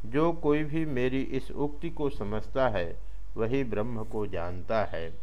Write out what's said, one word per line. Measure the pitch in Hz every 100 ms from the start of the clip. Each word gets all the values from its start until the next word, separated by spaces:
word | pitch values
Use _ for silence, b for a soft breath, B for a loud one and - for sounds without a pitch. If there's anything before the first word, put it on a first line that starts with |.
| -
जो | 131 165
कोई | 165 151 147
भी | 151 156 156
मेरी | 127 127 135
इस | 120 131 -
उक्ति | - 147 147 170
को | 160 143
समझता | - 104 107 - 135 131
है, | 101 85 82 b b - -
वही | 110 135
ब्रह्म | 127 104 113 113
को | 110 113 101
जानता | 90 85 90 85 110
है | 95 82 82 85